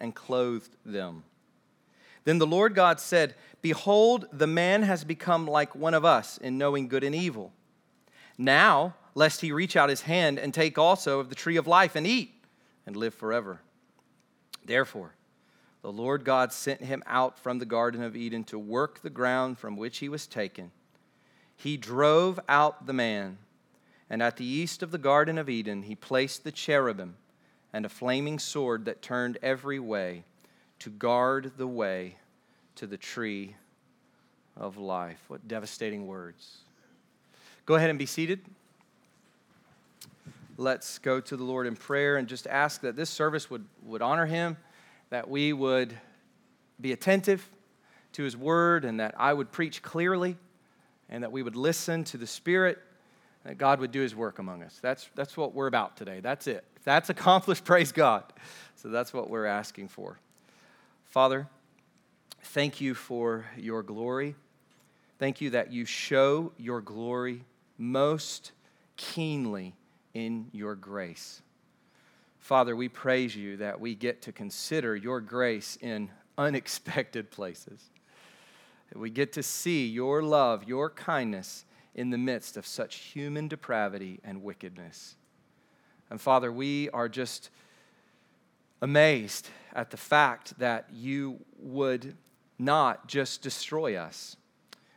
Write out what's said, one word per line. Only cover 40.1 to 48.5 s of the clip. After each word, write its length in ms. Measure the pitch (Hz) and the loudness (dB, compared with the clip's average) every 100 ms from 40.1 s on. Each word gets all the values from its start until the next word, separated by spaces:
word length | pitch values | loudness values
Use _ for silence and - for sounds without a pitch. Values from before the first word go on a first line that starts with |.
| _ - - - - | _ -20 -20 -18 -4
Let's 380 | 131 127 - - | -2 -2 -6 -6
go 240 | 139 131 | -2 -2
to 160 | - 135 | -2 -6
the 40 | |
Lord 240 | 127 131 123 | -4 -4 -4
in 80 | |
prayer 440 | 110 - 139 143 143 | -6 -2 0 2 2
and 100 | 120 | -2
just 180 | 127 - | -8 -2
ask 360 | 139 147 - | 0 0 0
that 120 | 127 | -6
this 140 | 120 160 | -4 -6
service 400 | - 156 151 - | -2 0 0 -6
would, 160 | 120 101 _ | -10 -12 _
would 200 | 110 113 | -12 -2
honor 240 | 117 160 160 | 0 2 2
him, 320 | 165 170 160 - - - _ _ | 0 -2 -4 -14 -20 -20 _ _
that 180 | 123 113 | -8 -4
we 280 | 139 147 | 0 0
would 420 | 143 135 127 120 113 - _ _ _ _ _ _ - | 2 2 2 0 -6 -20 _ _ _ _ _ _ -8
be 140 | 131 | -6
attentive 560 | 117 185 196 196 190 - _ _ _ _ _ _ | 0 4 4 4 0 -4 _ _ _ _ _ _
to 120 | - | -6
his 120 | 139 117 | -6 -2
word, 480 | 143 | 2